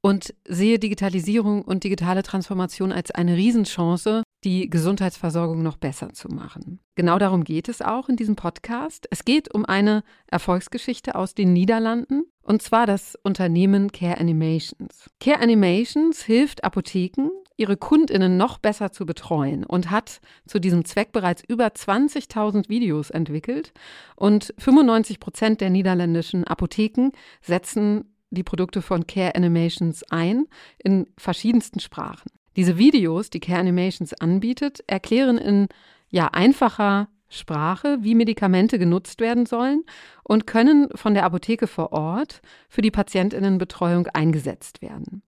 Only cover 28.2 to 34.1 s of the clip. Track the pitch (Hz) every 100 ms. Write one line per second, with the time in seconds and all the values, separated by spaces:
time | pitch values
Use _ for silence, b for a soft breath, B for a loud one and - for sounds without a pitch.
28.2 | _ 175 185 175 180 196 - 175 165 190
29.2 | 180 - 175 170 170 - 170 156 - 165
30.2 | 170 233 302 B B B 196 196 - _
31.2 | - 170 220 240 - 185 - - - -
32.2 | - _ _ - 180 170 262 294 170 165
33.2 | 220 170 - 175 180 180 185 - 160